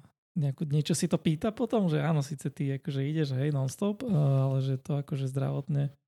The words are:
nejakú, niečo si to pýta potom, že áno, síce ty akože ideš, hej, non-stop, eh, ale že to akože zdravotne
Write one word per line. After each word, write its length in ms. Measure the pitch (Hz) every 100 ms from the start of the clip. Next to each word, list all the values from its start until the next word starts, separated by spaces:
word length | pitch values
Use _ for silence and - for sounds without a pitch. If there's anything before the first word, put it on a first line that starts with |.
| - _ _
nejakú, 320 | 175 139 131 156
niečo 320 | 147 143 160
si 80 | 175
to 80 |
pýta 400 | - - 156 226
potom, 320 | 220 247 226 180
že 160 | 151
áno, 160 | 147 156
síce 320 | 131 147 147
ty 240 | - 139
akože 240 | 135 - 135
ideš, 300 | 139 160 143
hej, 220 | 131 151
non-stop, 480 | 139 131 - 202 208
eh, 80 | 247
ale 480 | 156 139 135 135 135
že 160 | 135 131
to 220 | - 143
akože 320 | 139 135 131
zdravotne 640 | 135 135 139 143 143 143 -